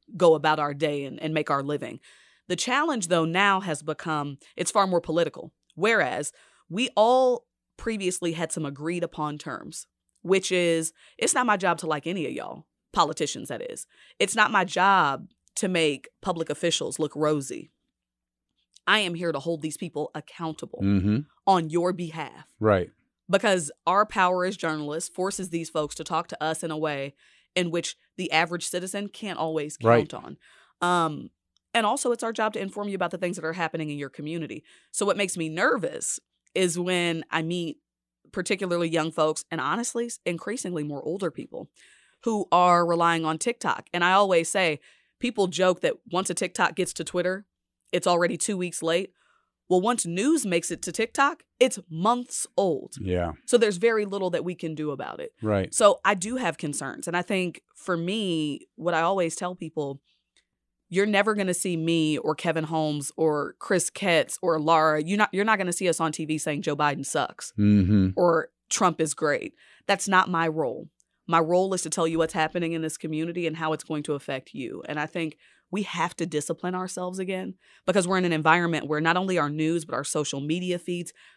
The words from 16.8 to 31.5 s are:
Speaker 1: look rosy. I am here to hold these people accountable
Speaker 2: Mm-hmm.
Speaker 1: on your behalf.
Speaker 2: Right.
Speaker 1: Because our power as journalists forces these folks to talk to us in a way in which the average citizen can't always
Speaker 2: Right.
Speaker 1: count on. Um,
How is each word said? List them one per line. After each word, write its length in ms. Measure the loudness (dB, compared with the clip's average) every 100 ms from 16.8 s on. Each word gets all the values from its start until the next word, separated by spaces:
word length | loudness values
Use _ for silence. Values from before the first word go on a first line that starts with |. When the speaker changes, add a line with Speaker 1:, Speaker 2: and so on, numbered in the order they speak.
| -2 -4
Speaker 1:
look 140 | -4 0
rosy. 540 | 0 0 -2 -10 -14 _ _ _ _ _ _ _ _ _ _ _ 0
I 120 | 2
am 160 | 2
here 180 | -2 -4
to 80 | -4
hold 220 | -4 -4
these 160 | -4 -6
people 320 | -8 -6 -8
accountable 680 | -8 -14 -8 -8 -8 -10 -2
Speaker 2:
Mm-hmm. 360 | 2 2 2 0 -2 _ 2
Speaker 1:
on 240 | 2 2
your 240 | 0 0
behalf. 520 | -2 -6 -10 -12 -14 -20 -2
Speaker 2:
Right. 300 | 2 4 2 _ _ _ -2
Speaker 1:
Because 400 | 0 2 2 -2 -6 0
our 180 | 2
power 400 | 2 2 2 2
as 140 | -2 -2
journalists 500 | -4 -4 -4 -6 -6
forces 400 | -4 -4 -4 -6
these 220 | -6 -4
folks 240 | -4 -4
to 100 | -6
talk 240 | -4 -4 -4
to 160 | -6
us 180 | -4 -4
in 80 | -6
a 60 | -4
way 380 | -4 -4 -8 -12 _ _ _ -4
in 140 | -2
which 260 | -2 -4 -8 _ -8
the 120 | 0
average 340 | 2 2 -2 -6
citizen 420 | -6 -6 -8 -8
can't 300 | -10 -10 -6
always 400 | -4 -4 -6 0
Speaker 2:
Right. 240 | 4 4 4
Speaker 1:
count 260 | -6 -16 -18 _ _ _ -4
on. 40 | 0
Um, 440 | 2 0 -2 -12 _ _